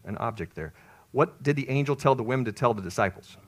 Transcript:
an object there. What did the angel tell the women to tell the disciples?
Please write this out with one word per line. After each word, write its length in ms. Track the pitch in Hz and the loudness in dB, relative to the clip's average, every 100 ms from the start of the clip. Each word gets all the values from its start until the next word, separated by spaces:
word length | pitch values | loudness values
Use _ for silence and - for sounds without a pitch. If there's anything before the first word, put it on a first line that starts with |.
| 92 | -12
an 120 | 104 | -6
object 380 | 113 107 82 - | -6 -6 -10 -10
there. 180 | 78 - - - _ | -12 -14 -20 -20 _
What 320 | 131 170 - | 0 0 0
did 140 | 139 143 | -2 -2
the 120 | 131 | 0
angel 280 | 139 143 135 | 0 0 2
tell 180 | 143 127 | 4 4
the 80 | |
women 220 | 113 131 113 | 2 0 -2
to 80 | |
tell 200 | - 120 | 0 0
the 80 | 107 | 0
disciples? 540 | 92 101 98 - - - | -2 0 0 -2 -14 -20